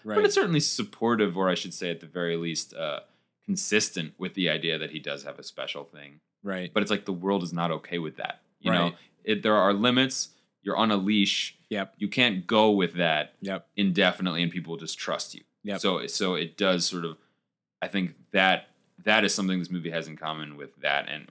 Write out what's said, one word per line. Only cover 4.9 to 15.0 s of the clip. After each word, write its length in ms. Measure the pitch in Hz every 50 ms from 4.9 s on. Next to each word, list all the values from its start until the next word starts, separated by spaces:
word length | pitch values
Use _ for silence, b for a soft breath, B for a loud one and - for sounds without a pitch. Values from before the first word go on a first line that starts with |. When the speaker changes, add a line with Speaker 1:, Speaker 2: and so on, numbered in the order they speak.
Speaker 2:
he 80 | 80 78
does 240 | 73 71 71 71 71
have 160 | 71 67 71
a 40 | 69
special 400 | - - - 67 71 - 76 71
thing. 340 | - - 73 71 71 71 _ _ _ _ _ -
Speaker 1:
Right. 280 | 98 95 92 90 85 -
Speaker 2:
But 80 | 107 101
it's 80 | 101
like 140 | 104 101 -
the 80 | 104 92
world 300 | 85 92 98 101 98 90
is 100 | 80 87
not 180 | 85 85 85
okay 260 | 80 76 - - 87 87
with 180 | 82 78 -
that. 240 | - - - - - _ _ _ _
You 120 | - -
Speaker 1:
Right. 60 | 110 87 85 87
Speaker 2:
know, 40 | b b b b b _ -
it, 180 | 107 107 98 -
there 120 | 110 107
are 160 | 104 92 98 101
limits. 560 | 98 113 123 123 127 131 131 131 - - b b b b b _ _ -
You're 120 | 98 -
on 160 | 95 110 110
a 60 | 104
leash. 580 | 98 92 104 107 104 95 - - - - - - _ _ -
Speaker 1:
Yep. 260 | 107 101 98 - _
Speaker 2:
You 100 | - 104 95
can't 360 | - 131 123 120 98 92 87
go 260 | - 113 107 110 110
with 240 | 104 98 90 82 -
that 400 | 87 87 80 78 76 73 - _ _
Speaker 1:
Yep. 260 | 98 98 95 87 - _ _
Speaker 2:
indefinitely, 640 | 104 101 95 85 101 95 90 90 - 95 92 80 85 87
and 80 | 85
people 200 | 87 90 80 82
will 80 | 82 -
just 180 | 80 80 -
trust 340 | -